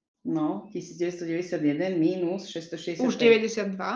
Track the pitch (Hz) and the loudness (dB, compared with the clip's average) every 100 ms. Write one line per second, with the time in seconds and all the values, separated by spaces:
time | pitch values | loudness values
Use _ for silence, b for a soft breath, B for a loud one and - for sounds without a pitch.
0 | _ _ 170 160 156 196 - 180 180 165 | _ _ -2 0 0 -2 -8 -10 -10 -4
1 | 175 175 165 165 175 165 147 147 185 180 | -4 -4 -4 -4 -2 0 2 2 0 2
2 | 160 185 170 196 - 170 - 165 - 165 | 2 2 -2 -2 -6 -10 -10 -8 -6 -2
3 | 254 196 233 220 220 214 196 190 185 | 0 4 6 6 4 -2 -4 -4 -6